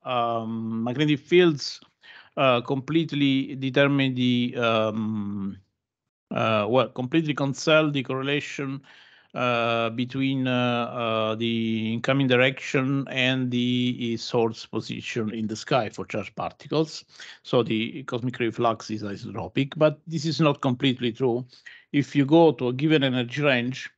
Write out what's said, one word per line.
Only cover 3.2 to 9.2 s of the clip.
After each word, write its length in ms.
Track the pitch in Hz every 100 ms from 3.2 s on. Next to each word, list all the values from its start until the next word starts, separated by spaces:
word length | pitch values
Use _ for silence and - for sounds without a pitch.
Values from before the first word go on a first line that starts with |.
| 139 135 135 131
determine 600 | 135 127 143 139 135 127
the, 400 | 123 123 123 -
um, 1000 | 117 113 110 107 107 110 101 101 98 95 _ _ _ _ _ _ _
uh, 340 | - 113 110 104
well, 200 | 127 113
completely 440 | - 127 160 160
cancel 580 | 131 139 135 - 156 156
the 120 | 143
correlation, 800 | 123 131 135 143 - - 139 135 - - - _